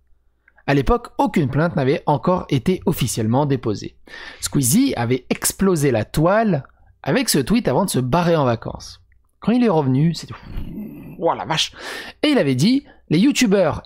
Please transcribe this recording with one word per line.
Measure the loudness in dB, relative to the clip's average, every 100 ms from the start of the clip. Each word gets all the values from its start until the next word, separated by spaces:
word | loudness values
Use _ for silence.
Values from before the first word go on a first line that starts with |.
| _ _ _ _ _ _ -2
À |
l'époque, | 0 2 0 -2 -2
aucune | 0 2 0
plainte | 0 0 0
n'avait | 0 0 0
encore | 0 0 0 0
été | -2 0 0 -2
officiellement | -2 -2 -2 0 0 0
déposée. | -2 -2 -6 -8 -16 -20 -20 -18 -12
Squeezie | -4 -2 2 2 2 0
avait | -2 -2 -2
explosé | -4 -4 0 0 2 2
la | 0
toile | -2 0 2 2 2 0 -4 _ -20 _
avec | -2 0 0
ce | 0
tweet | 2 0 2
avant | 0 0
de |
se | -2
barrer | 0 0 2 2
en | 2
vacances. | -2 -6 -14 -16 -20 _ _ _ _
Quand | 0
il | 2
est | 4
revenu, | 2 2 2 2 0
c'était, | -8 -16 -10 -8 -8 -10 -14 -14 -18 -4
oh | -2 -2
la | -4
vache. | -4 -4 -8 -14 -14 -14 -4
Et | 0
il | 2
avait | 2 2
dit, « | 2 2 -2 -16 _
Les | 2
youtubeurs, | 4 4 2 4 2 -2